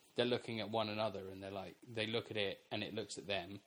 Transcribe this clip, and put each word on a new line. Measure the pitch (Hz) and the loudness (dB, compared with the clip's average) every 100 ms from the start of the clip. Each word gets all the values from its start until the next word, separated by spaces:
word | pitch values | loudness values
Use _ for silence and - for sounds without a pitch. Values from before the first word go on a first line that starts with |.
| - - | -4 2
they're | 123 | 4
looking | 120 - 113 | 4 0 -2
at | 104 | 0
one | 113 107 | 2 2
another | 104 110 98 95 | 2 0 0 -6
and | 95 | -8
they're, | 98 | -6
like, | 98 95 - 127 | -4 -6 -10 -6
they | 110 110 | 0 2
look | 113 - | 2 0
at | 107 | 2
it | 98 87 - | 2 0 -4
and | 113 | -2
it | 92 107 | -2 -2
looks | 101 - | -4 -4
at | 92 | 0
them | 98 90 101 | 0 -2 -8